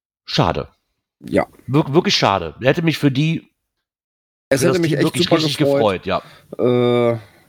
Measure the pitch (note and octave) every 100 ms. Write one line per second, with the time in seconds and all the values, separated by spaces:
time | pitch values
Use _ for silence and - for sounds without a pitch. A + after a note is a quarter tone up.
0 | _ _ - - G2 D2 - _ _ _
1 | _ _ A#1 - - _ - C#3 C#3+ D3+
2 | G3+ - A#2+ G2 E2 - B2 D3+ E3 C#3
3 | C#3+ B2+ D#3+ D#3+ - _ _ _ _ _
4 | _ _ _ _ - - F3 F#3 E3 C#3+
5 | D3+ C3 F3 E3 D#3 C#3 C#3+ C#3 G#2+ F2+
6 | F2+ E2+ - - - - A#2+ B2 B2 A#2+
7 | A#2+ A2+ - _